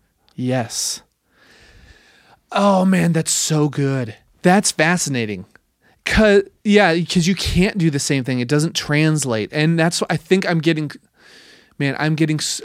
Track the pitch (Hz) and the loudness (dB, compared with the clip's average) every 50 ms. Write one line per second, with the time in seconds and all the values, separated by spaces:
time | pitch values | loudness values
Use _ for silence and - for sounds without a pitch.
0 | _ _ _ _ _ _ _ - 127 123 127 131 117 113 - - - - - - | _ _ _ _ _ _ _ -8 -4 -2 -2 -2 -4 -6 -8 -8 -8 -8 -8 -10
1 | _ _ _ _ _ _ _ _ _ _ _ _ - - _ - - - - _ | _ _ _ _ _ _ _ _ _ _ _ _ -20 -20 _ -20 -20 -20 -20 _
2 | _ _ _ _ _ _ _ _ _ _ - 202 196 202 196 185 185 190 190 180 | _ _ _ _ _ _ _ _ _ _ -2 2 2 4 4 4 2 2 2 2
3 | 170 170 165 165 160 - - - - - 156 151 147 151 131 143 143 135 135 135 | 2 2 0 0 -2 -2 -4 -4 -2 0 0 2 0 0 0 -2 -2 -2 -2 -4
4 | 123 110 - _ _ _ _ _ - 180 180 208 - - - - 156 160 180 170 | -6 -8 -10 _ _ _ _ _ 2 4 4 4 2 0 -2 0 0 0 2 0
5 | - 143 139 123 113 107 104 90 95 _ _ - _ _ _ _ _ _ _ _ | -2 -4 -4 -4 -4 -4 -6 -10 -12 _ _ -20 _ _ _ _ _ _ _ _
6 | _ - - - 220 214 202 202 196 - _ _ _ 214 202 208 202 175 160 175 | _ -2 2 4 4 6 6 4 2 0 _ _ _ 2 4 4 4 4 2 0
7 | 170 - - 185 160 175 196 - - - - 175 180 208 - 208 160 165 139 143 | -2 0 0 0 0 0 -2 -2 -2 -2 0 2 0 0 0 0 0 0 0 -2
8 | - - 147 135 123 135 127 123 123 123 147 147 151 165 156 - - - 147 147 | -2 -2 -2 -2 -2 -2 -4 -4 -2 0 0 0 0 -2 -4 -8 -4 -2 0 2
9 | 156 160 156 151 135 131 117 110 104 - - 151 151 160 165 165 160 175 - - | 2 2 2 0 -2 -2 -2 -4 -4 -4 -2 -2 0 0 2 2 0 0 0 -2
10 | - - 180 151 - - 185 190 190 185 175 165 143 165 165 156 151 143 - - | -4 -2 -4 -6 0 0 0 0 2 0 -2 0 0 0 0 0 -4 -8 -12 -16
11 | _ _ _ _ _ - - - - - - - _ _ _ - 147 139 135 - | _ _ _ _ _ -20 -20 -20 -20 -20 -20 -20 _ _ _ -4 -4 -4 -2 -2
12 | 147 156 160 147 160 151 156 147 - - - - - | -2 -2 0 0 0 0 0 -4 -4 -6 -8 -8 -8